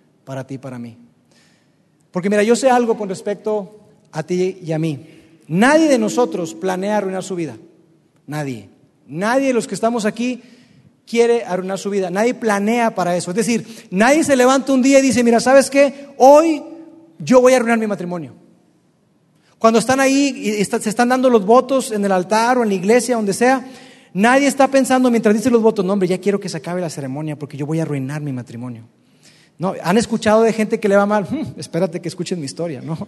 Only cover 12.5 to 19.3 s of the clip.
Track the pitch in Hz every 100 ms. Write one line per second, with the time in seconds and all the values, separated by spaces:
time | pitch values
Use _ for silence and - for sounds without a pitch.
12.5 | 202 202 240 226 226 175 175 175 180 208
13.5 | 233 - - - 185 233 302 269 269 247
14.5 | 269 269 269 262 277 269 226 240 226 240
15.5 | 269 254 277 277 - - - 254 294 330
16.5 | 294 - - - - - - 143 254 247
17.5 | 254 226 233 214 196 175 175 139 113 _
18.5 | _ _ _ _ _ _ _ _